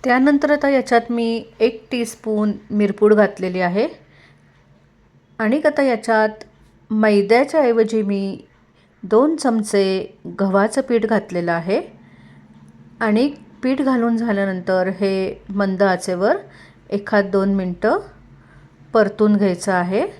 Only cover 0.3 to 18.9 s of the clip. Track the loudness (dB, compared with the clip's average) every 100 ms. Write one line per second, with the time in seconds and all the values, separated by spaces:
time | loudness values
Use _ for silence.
0.3 | 2 2 0 2 0 2 0 0 -4 -2
1.3 | -4 -8 -2 -2 -2 -8 -6 -6 -8 -6
2.3 | -2 -2 -4 -6 -2 0 2 4 4 2
3.3 | 0 -6 -2 -2 0 -4 -6 _ _ _
4.3 | _ _ _ _ _ _ _ _ _ _
5.3 | -6 -2 0 0 0 0 0 0 2 2
6.3 | -2 -20 _ _ _ _ 0 4 4 4
7.3 | 2 4 2 2 2 0 0 -2 -4 -6
8.3 | -10 -18 _ _ _ _ _ 0 2 2
9.3 | 0 0 0 0 0 0 -2 -6 -14 -16
10.3 | -4 0 2 2 -2 0 0 2 -2 -2
11.3 | -6 -2 -4 -2 -4 -4 -20 -20 -20 -20
12.3 | -20 -20 -20 -20 -20 -20 -6 0 2 0
13.3 | -4 -20 -6 -4 0 0 0 0 -2 -2
14.3 | -2 -2 -4 -2 0 0 -2 -2 -2 -4
15.3 | -8 -8 -4 -2 0 0 0 -4 -2 0
16.3 | 0 -6 -20 -20 _ _ -8 0 0 2
17.3 | 0 0 -2 -4 -2 -2 -2 -4 -20 -20
18.3 | -20 -20 -20 -20 _ -2